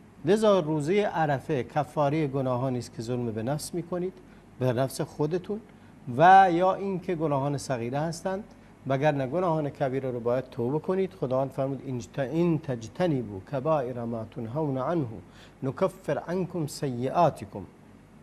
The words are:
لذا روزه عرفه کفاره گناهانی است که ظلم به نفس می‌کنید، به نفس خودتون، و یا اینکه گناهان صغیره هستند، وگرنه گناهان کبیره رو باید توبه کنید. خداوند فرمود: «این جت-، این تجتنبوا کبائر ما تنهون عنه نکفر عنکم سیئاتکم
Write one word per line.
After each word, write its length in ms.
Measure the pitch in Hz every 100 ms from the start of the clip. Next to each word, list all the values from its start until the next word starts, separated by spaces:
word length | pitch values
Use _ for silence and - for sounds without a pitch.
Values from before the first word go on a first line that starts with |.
| - - 147
لذا 340 | 214 214 190
روزه 460 | 151 156 143 208 214
عرفه 580 | 170 151 131 - 139
کفاره 640 | 120 151 139 156 139 156 147
گناهانی 520 | 139 131 123 135 123
است 160 | 117 -
که 60 |
ظلم 300 | 113 123 120
به 120 | 107
نفس 300 | 113 147 -
می‌کنید، 400 | 175 165 180 180 - - - - -
به 140 | 127
نفس 280 | 117 135 -
خودتون، 600 | 151 - 151 180 - 214 - - - - - 120
و 340 | 175 190 190
یا 240 | 170 185 185
اینکه 400 | 196 180 190 165
گناهان 420 | 156 139 143 139
صغیره 420 | - 123 117 139
هستند، 440 | 165 156 190 190 - - - - 127
وگرنه 400 | 135 151 139 127
گناهان 420 | 165 185 160 143
کبیره 420 | - 139 131 127
رو 80 | 120
باید 300 | 117 127 131
توبه 300 | - 120 151
کنید. 340 | 170 190 185
خداوند 380 | - 131 127 135
فرمود: 300 | 139 135 131 139
«این 140 | 123
جت-، 200 | - -
این 400 | 127 165 175 156
تجتنبوا 800 | - 123 110 - 180 135 107 95 -
کبائر 520 | 139 147 156 123 123
ما 220 | 117 113 107 -
تنهون 420 | 110 143 151 131
عنه 300 | 135 170 120 101 - - - -
نکفر 560 | 131 - 185 - - 135 -
عنکم 400 | 185 165 175 143
سیئاتکم 1000 | - 143 120 131 175 160 - 104 104 - - - - - -